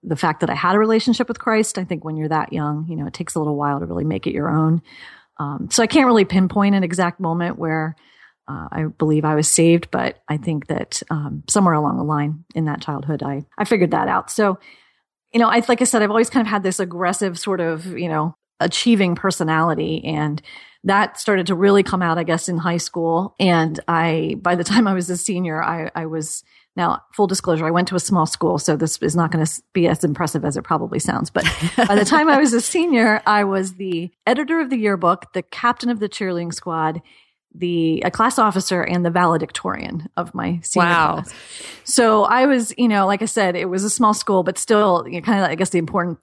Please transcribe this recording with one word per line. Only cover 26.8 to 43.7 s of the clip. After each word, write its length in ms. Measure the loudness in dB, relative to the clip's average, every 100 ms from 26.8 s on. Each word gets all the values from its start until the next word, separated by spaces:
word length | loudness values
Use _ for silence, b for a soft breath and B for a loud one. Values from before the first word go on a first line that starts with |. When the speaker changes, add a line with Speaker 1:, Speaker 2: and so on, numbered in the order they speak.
| -2 -2 _
Speaker 1:
full 140 | -2 0
disclosure, 380 | 0 0 0 2
I 60 |
went 160 | 0 0
to 60 | -2
a 40 |
small 260 | 0 0 0
school, 320 | 0 -2 0
so 180 | 0 0
this 220 | -2 -2
is 180 | -2 0
not 160 | 0
gonna 120 | 0
s-, 180 | -2 -4 _
be 140 | 0 0
as 160 | 2
impressive 400 | -2 -2 -2 -2
as 140 | -4 -6
it 60 |
probably 340 | -4 -4 -2 -4
sounds. 300 | -4 -4 -2
But 140 | -2
<laughs> 440 | -2 -2 -4 0 2
by 80 | 4
the 100 | 4
time 240 | 4 4
I 100 | 4
was 120 | 4
a 100 | 2
senior, 600 | 0 0 2 4 4 2 2
I 160 | 2
was 300 | 2 0 -4 -6
the 340 | -6 -4 -6 _ 0
editor 340 | 0 0 -2
of 120 | -2
the 60 | 0
yearbook, 560 | 0 0 2 0 -2
the 100 | -10
captain 460 | -8 -4 -2 -2 -2
of 80 | -2
the 100 | -4
cheerleading 420 | -4 -4 -4 -6
squad, 480 | -8 -6 -2 -2 -4 b b b b _
the, 480 | -6 -2 0 0 0
a 60 | -2
class 300 | 0 0 4
officer, 420 | 2 2 -2 -2
and 240 | 0 0 0
the 60 |
valedictorian 960 | 2 2 2 -2 -6 -8 -8 -8 -8 -8 -8
of 160 | -8
my 260 | -6 -4 -4
senior 260 | -2 0 2
Speaker 2:
Wow. 240 | 4 2 0
Speaker 1:
class. 120 | -8 B B B B B
So 400 | -4 2 4 6
I 240 | 4 4 4
was, 260 | 2 0 0
you 120 | 2
know, 180 | 4 2
like 160 | 0
I 40 | -2
said, 300 | 0 0 0
it 140 |
was 140 | -2